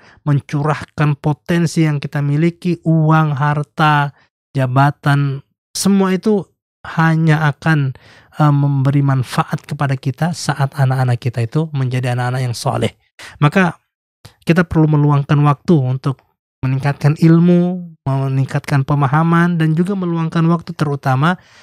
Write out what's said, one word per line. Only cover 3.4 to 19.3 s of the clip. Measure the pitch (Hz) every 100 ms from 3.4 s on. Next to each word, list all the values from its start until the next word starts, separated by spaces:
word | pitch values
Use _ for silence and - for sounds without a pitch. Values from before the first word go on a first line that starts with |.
| 147 147 147 - 156 147 143 - _ _ _
jabatan, | 139 131 127 139 - 147 143 143 135 - _ _
semua | - 190 196 190
itu | 185 220 208 - _ _ _ -
hanya | - 165 160 160 151 151
akan, | - 160 151 135 - - - _ -
eh, | 151
memberi | 143 143 139 135 143
manfaat | 139 135 120 - - 165 -
kepada | 143 139 135
kita | 143 - 160 -
saat | - 143 135 -
anak-anak | 131 131 127 120
kita | 123 120
itu | 113 156 160
menjadi | 147 127 127 123
anak-anak | 123 123 127 127
yang |
soleh. | 117 131 117 110 - _ - - -
Maka | 147 196 175 - _ _ _ _ - _
kita | - 170 175
perlu | 165 156
meluangkan | 151 147 143 139 147 147
waktu | 139 - 165
untuk | 127 131 143 131 _ _ _ _
meningkatkan | 131 135 143 139 147 156
ilmu, | 165 170 175 175 175 180 170 160
meningkatkan | - 135 131 135 135 143 - 143
pemahaman, | 135 143 139 151 165